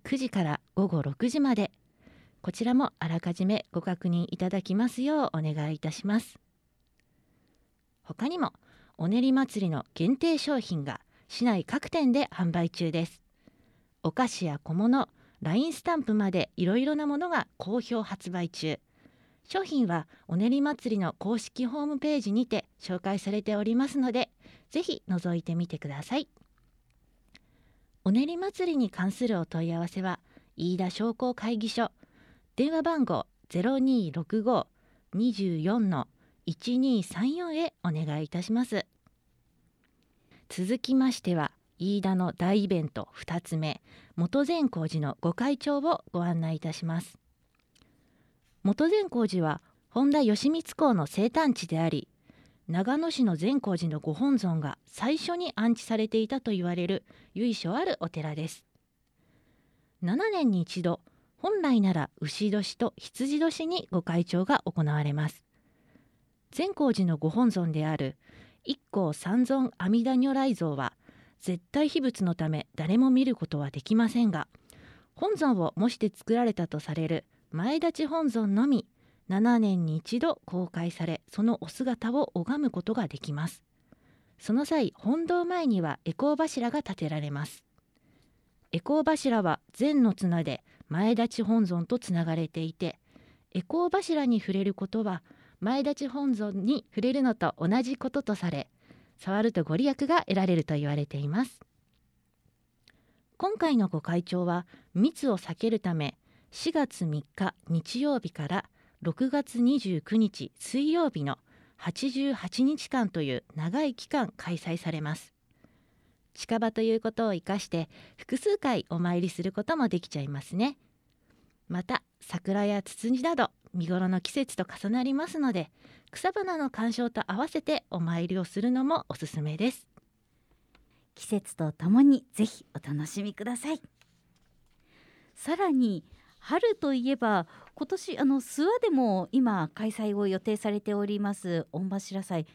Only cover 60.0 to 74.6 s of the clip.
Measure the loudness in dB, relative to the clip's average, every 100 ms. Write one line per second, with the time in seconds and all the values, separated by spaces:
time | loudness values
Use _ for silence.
60 | -2 0 0 2 2 2 -2 -2 -2 -4
61 | _ _ _ _ -2 0 4 4 4 2
62 | -2 -6 -8 -2 0 0 -2 -2 -4 -4
63 | -12 -6 -2 0 0 0 -4 -6 -2 -2
64 | 0 0 2 0 2 0 0 -2 0 0
65 | 0 0 -2 -6 _ _ _ _ _ _
66 | _ _ _ _ _ -4 -4 0 2 4
67 | 2 2 0 2 2 2 0 0 -2 -2
68 | -4 -6 _ -20 -20 _ -8 -8 _ -2
69 | -2 -2 0 2 2 2 0 -2 0 2
70 | 2 2 2 2 0 0 -2 -2 -4 -8
71 | -18 -20 _ _ -6 -6 -2 0 2 2
72 | 0 0 0 0 -2 -2 -6 -4 2 4
73 | 6 6 4 0 -2 -2 -4 -6 0 2
74 | 4 4 2 0 -6 -14